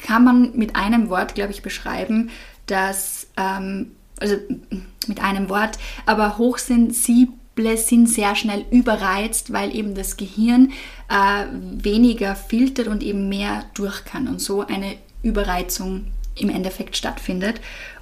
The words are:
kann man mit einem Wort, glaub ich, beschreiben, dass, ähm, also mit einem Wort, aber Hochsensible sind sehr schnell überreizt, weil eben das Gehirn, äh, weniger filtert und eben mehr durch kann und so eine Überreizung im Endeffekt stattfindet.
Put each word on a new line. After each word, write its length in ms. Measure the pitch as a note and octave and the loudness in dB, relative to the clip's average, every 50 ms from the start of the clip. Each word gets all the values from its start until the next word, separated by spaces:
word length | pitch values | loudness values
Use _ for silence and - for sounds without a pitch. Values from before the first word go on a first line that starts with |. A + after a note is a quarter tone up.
kann 220 | - - A3 A#3 B3 | -4 0 4 6 8
man 320 | B3+ B3 B3 B3 A#3+ - | 8 8 8 6 4 4
mit 200 | A#3+ G#3+ - - - | 0 -2 0 0 0
einem 320 | G3 G#3 A#3 A#3 G#3+ F3+ | 0 2 2 2 2 2
Wort, 260 | F3+ F3+ G3+ - - | 0 -2 -2 -2 -4
glaub 140 | - G3+ G3+ | -4 -4 -4
ich, 120 | G3+ - | -6 -8
beschreiben, 680 | - G3 - - - G3+ - - F#3+ - A3 A3 A#3 A3+ - - - - - - - | -10 -10 -10 -8 -8 -8 -6 -4 -4 -2 0 0 0 -2 -6 -14 -18 -20 -20 -16 -8
dass, 640 | - G3+ F#3+ F#3+ F#3+ G3 F#3+ - - - - - - _ | -4 -2 0 0 0 -2 -4 -6 -8 -8 -10 -12 -10 _
ähm, 560 | - F#3+ F#3+ F#3+ G3 F#3+ F#3+ G3 F#3+ - - - - _ _ - - | -4 -4 -2 -2 -4 -4 -6 -6 -6 -6 -8 -10 -16 _ _ -10 -6
also 180 | - G#3 G3+ G3 - - C4 - - - - F#3+ - - - - - - | -2 -2 -2 -2 -2 -6 -8 -8 -8 -10 -12 -12 -12 -14 -12 -10 -8 -8
mit 120 | G3+ - | -6 -4
einem 280 | - G3 G3 G3 G3 F#3 | -2 -2 -2 -2 -2 -2
Wort, 280 | F#3+ G3+ G#3+ A3 - - - - - - - | 0 0 -2 -2 -4 -8 -12 -12 -12 -4 0
aber 320 | - A3 G#3 G#3+ G#3 G#3 A3 | 0 2 4 2 2 2 2
Hochsensible 1400 | A#3 B3+ B3 - - - B3 A#3 A#3 A#3 A#3 - - - A#3 A#3+ B3+ B3 - - - - _ - A3 A3+ A3+ A3+ | 2 2 2 0 -2 2 4 6 6 4 2 0 2 4 6 6 6 6 4 -2 -20 -10 _ -2 0 0 0 0
sind 300 | - - A#3+ A#3 A#3 A#3 | 0 4 6 6 6 6
sehr 260 | - - G#3 G3+ G#3 | 4 2 0 0 0
schnell 300 | - - G#3+ G3+ G#3 - - | 0 -2 -2 -2 -4 -2 4
überreizt, 800 | A#3+ B3 B3+ B3 G#3+ G3+ G3 F#3+ F#3 G3 G#3 A3+ A3+ - - - G#3+ | 4 4 6 4 2 0 0 0 0 -2 -2 -2 -4 -6 -6 -4 -4
weil 220 | G3+ G3+ G3+ - | -4 -4 -4 -4
eben 200 | A3+ G#3+ G#3 G3 | -4 -4 -4 -6
das 220 | F#3+ F#3+ - - - | -6 -6 -8 -8 -8
Gehirn, 540 | G3+ F#3 F#3+ G#3 A3 A#3 A#3+ B3 C4 C4 - - - - - - - - | -10 -8 -2 0 2 4 8 8 6 6 4 0 -14 -16 -18 -18 -6 -2
äh, 360 | - G3+ G3 G3 G3+ G3+ G3+ - | 2 2 4 4 2 0 -2 -6
weniger 840 | - F#3+ F#3 F#3 F#3+ - - G#3 G3+ A3 A#3+ B3 A3 A3+ G#3+ G3 G3 | -8 -10 -10 -10 -10 -4 -2 0 4 6 6 6 6 2 -2 -4 -4
filtert 520 | - - - - A3+ B3+ C4+ C4+ - A#3 G#3+ | -6 -6 -4 0 2 2 2 0 -2 -4 -2
und 160 | G#3+ G#3 - | -4 -4 -4
eben 260 | G#3 G3+ G3 G3 G3 | -4 -4 -4 -4 -4
mehr 340 | G3 G3 G3+ G#3 G#3 G#3 G#3 - - | -4 -4 -4 -4 -4 -6 -8 -10 -8
durch 320 | - G3+ G3 G3 - - | -8 -6 -6 -6 -10 -12
kann 220 | - - D#4 B3+ - | -12 -8 -6 -6 -6
und 120 | F3+ F#3 | -6 -6
so 240 | - - G3 G3+ G3+ | -6 -4 -2 -4 -2
eine 300 | - G3+ G3 G3 G3 - - - - - - - | -4 -6 -6 -6 -8 -10 -12 -16 -18 -14 -6 -4
Überreizung 840 | A3+ G3+ G3+ G3+ - F3+ F3+ F3+ - - - F#3+ F#3 F#3+ F#3+ G#3 - - - - - - | -2 -2 0 0 -2 -2 -4 -4 -6 -6 -6 -6 -6 -6 -6 -8 -8 -8 -8 -8 -8 -6
im 140 | - - G3+ | -4 -2 -2
Endeffekt 480 | - F#3 F#3 F#3 - - - - - - | -2 -2 -4 -6 -6 -8 -10 -8 -8 -6
stattfindet. 640 | - A3 A3 - - - F#3 F3+ F#3 G#3 A#3 A#3 - - - - - - - - | -6 -6 -6 -6 -6 -6 -4 -2 -2 -4 -4 -6 -10 -16 -16 -16 -16 -18 -18 -10